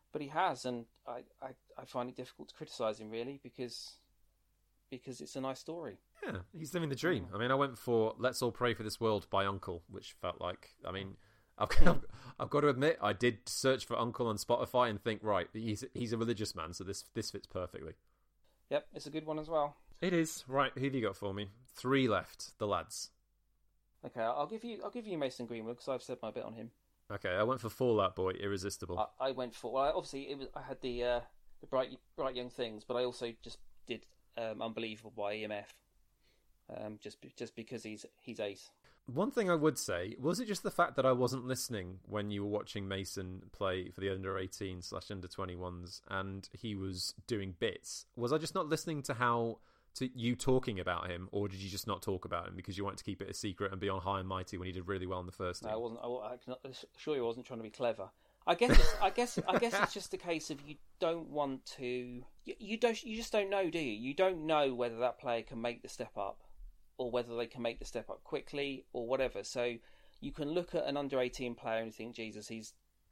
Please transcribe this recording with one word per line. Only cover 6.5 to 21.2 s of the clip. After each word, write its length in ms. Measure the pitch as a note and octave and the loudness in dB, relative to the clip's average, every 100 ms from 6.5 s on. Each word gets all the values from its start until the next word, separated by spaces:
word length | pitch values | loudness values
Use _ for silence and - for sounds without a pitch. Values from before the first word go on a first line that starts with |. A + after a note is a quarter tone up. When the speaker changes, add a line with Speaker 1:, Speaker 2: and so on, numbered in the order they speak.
Speaker 2:
he's 220 | F3 D3+ | -10 -6
living 140 | F3 D#3+ | -2 -2
the 80 | C3+ | 0
dream. 300 | E3 D3 E2+ | 2 2 0
Speaker 1:
Yeah. 60 | F#2+ | -2
Speaker 2:
I 40 | |
mean, 120 | A#2+ | 2
I 20 | |
went 240 | C3+ C#3 A#2+ | 4 4 0
for 360 | - A#2 A2 - | 2 6 6 4
Let's 240 | A#2+ B2 | 0 2
All 80 | B2 | 0
Pray 240 | A2+ B2 | 2 0
for 80 | A#2 | 2
This 180 | G#2+ - | -2 0
World 280 | A2+ G#2 - | 2 2 2
by 160 | G2 G2 | 2 2
Uncle, 380 | G2 - E2+ - | 0 -4 -8 -8
which 280 | F#2+ - - | -14 -14 -6
felt 200 | F2+ - | -4 -2
like, 300 | F2+ F#2 - - | -4 -6 -12 -12
I 60 | - | -8
mean, 260 | F#2+ G2 G2+ - - _ - | -6 -8 -12 -20 -20 _ -2
I've, 100 | G#2 - | 8 12
<laughs> 100 | - | 12
I've, 180 | - - - - - | 10 4 -8 -14 -10
I've 100 | D3+ | 0
got 120 | D3 | 4
to 60 | D3 | 4
admit, 300 | B2+ D3 D#3+ | 4 2 4
I 120 | G#2 | 2
did 360 | G2+ A#2+ G#2+ - | 4 2 2 -4
search 360 | - C3 C3 - | 0 2 2 0
for 100 | A#2 | -2
Uncle 300 | A#2 A2 A#2+ | -2 0 0
on 100 | G#2 | 0
Spotify 540 | - A#2+ B2 B2 A#2+ | 2 2 2 4 2
and 100 | G#2 | 2
think, 200 | - G#2+ | -2 -2
"Right, 240 | G#2+ G2 F2 | 2 2 0
he's, 320 | A2 A2+ G#2 C3+ | -4 -4 -4 -6
he's 180 | - A#2 | -6 -2
a 60 | A2+ | 0
religious 380 | A2+ G#2+ G#2+ - | 2 0 -2 -4
man, 160 | D#2+ | -6
so 100 | F2 | -6
this, 220 | F#2+ F#2+ - | -8 -8 -6
this 160 | - G#2 | -6 -6
fits 160 | G2+ - | -6 -8
perfectly." 460 | F#2 F2+ - D#2+ - _ _ _ _ _ _ _ | -4 -4 -6 -12 -14 _ _ _ _ _ _ _
Speaker 1:
Yep, 180 | C#3+ - | -2 -2
it's 120 | - D3 | -10 -8
a 40 | |
good 160 | D#3 D#3 | -6 -4
one 120 | D#3 | -6
as 100 | D#3 | 0
well. 280 | D#3+ D3 - - - | 2 2 -2 -18 -4
Speaker 2:
It 120 | F3+ | 2
is. 300 | F3 D#3+ - - | 2 2 -2 0
Right, 240 | C3+ C3 | 2 4
who 120 | C3 C3+ | 2 0
have 80 | C3+ | 2
you 60 | |
got 140 | A2 | 0
for 160 | G2 | 0